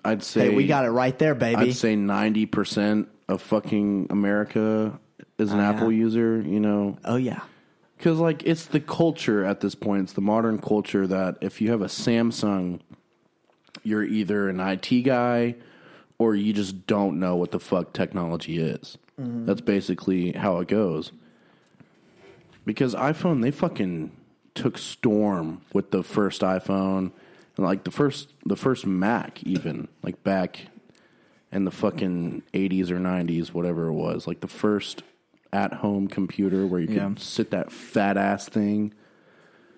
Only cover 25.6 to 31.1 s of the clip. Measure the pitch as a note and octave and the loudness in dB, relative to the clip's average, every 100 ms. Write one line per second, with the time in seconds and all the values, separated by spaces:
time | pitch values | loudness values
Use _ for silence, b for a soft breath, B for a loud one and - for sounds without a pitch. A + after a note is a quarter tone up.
25.6 | - G2 - F#2+ - - G2 - F#2 F#2 | -4 -2 0 -2 -2 0 0 2 0 0
26.6 | - F#2+ F#2+ F#2+ F#2 - B B B B | 0 0 0 0 -2 -6 B B B B
27.6 | F#2 G2 - - C#3+ - - _ - G2+ | 0 0 -2 0 0 0 -12 _ -4 0
28.6 | C3+ B2 G2+ F#2 G2+ A2+ - - - F2+ | 0 0 0 0 2 0 -4 -8 -4 -2
29.6 | - C2 - _ F#2+ - G2 F#2+ F2+ - | -2 -6 -10 _ -10 -6 0 0 -2 -6
30.6 | - - _ b b | -20 -20 _ b b